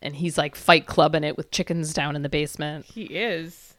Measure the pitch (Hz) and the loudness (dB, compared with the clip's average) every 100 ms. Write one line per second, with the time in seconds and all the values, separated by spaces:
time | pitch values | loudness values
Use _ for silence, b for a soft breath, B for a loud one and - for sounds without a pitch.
0 | 143 143 170 156 151 - - 165 - - | -10 -4 -2 0 -2 0 6 6 6 4
1 | 151 156 151 - - - 175 170 156 160 | 4 4 -2 -4 -6 -4 -2 -2 -2 -2
2 | 147 147 143 151 147 - 147 156 - 226 | -2 -4 -2 -2 -2 -4 -8 -8 -14 -14
3 | 175 165 233 170 165 - - | -10 -4 -4 -4 -8 -16 -20